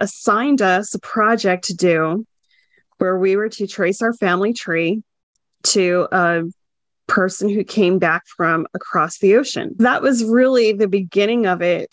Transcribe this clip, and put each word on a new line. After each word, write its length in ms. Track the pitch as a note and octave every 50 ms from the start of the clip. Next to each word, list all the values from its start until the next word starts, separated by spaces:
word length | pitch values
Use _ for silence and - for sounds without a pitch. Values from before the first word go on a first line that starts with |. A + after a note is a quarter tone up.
assigned 600 | G#3 G3 - - - A3+ G3+ A3 B3+ D4 C#4+ A3 G3+
us 320 | F#3 F3+ F#3+ G#3 - -
a 40 | -
project 680 | - - - A3 G#3+ A3 A#3 G#3+ G3+ F#3 F3+ F3+ -
to 100 | - F3
do 500 | E3+ F3+ F3 E3 D#3+ D#3+ D#3+ E3+ G#3+ A3+ _ _ _ _ _ _ _ _ _ _ _ _ _ _
where 220 | - F#3+ F#3 F#3 F#3
we 160 | F#3+ F#3+ F#3+
were 140 | G3+ G#3+ A3
to 180 | - - G3+
trace 340 | F#3+ - - F3+ F3+ G3 -
our 120 | A3+ A3+ A#3
family 400 | - G3+ F3+ F3+ F#3 G3+ A3+ A#3
tree 500 | - - F#3 E3 E3 E3+ E3 G#3 A3 - _ _ _ _ _ _ _ _ _ _ _ -
to 420 | - - G3+ F#3 F3 F3+ F3+ - -
a 300 | - F#3 F3 E3+ E3+ E3 E3 E3+ - _ _ _ _ _ _ _ _ _ _
person 420 | - - G3+ F#3 F#3+ - - F#3+
who 160 | G#3 G3+ G#3+ -
came 360 | - - A3 F#3+ F3 F#3+ F3+
back 240 | F3+ D#3+ E3 E3+ -
from 400 | - - - E3+ E3 D#3+ E3 D3+ - -
across 460 | G3 - - - F3 D#3 E3+ - -
the 160 | G#3 F#3+ G#3
ocean. 380 | B3+ C#4 - - - - - -
That 240 | F#3+ A3+ B3 C4+ -
was 240 | - C#4 C4 A#3 A3+
really 480 | A3 A3+ B3 B3+ C4 C4 B3 A3+ G#3+ G#3
the 160 | G3+ G#3+ F#3+
beginning 560 | F#3 G3+ F#3+ E3+ - G3 G3+ G#3+ A#3+ A#3+ G#3+
of 160 | F#3 F3+ E3+
it 280 | F3 F3 E3+ D#3+ - -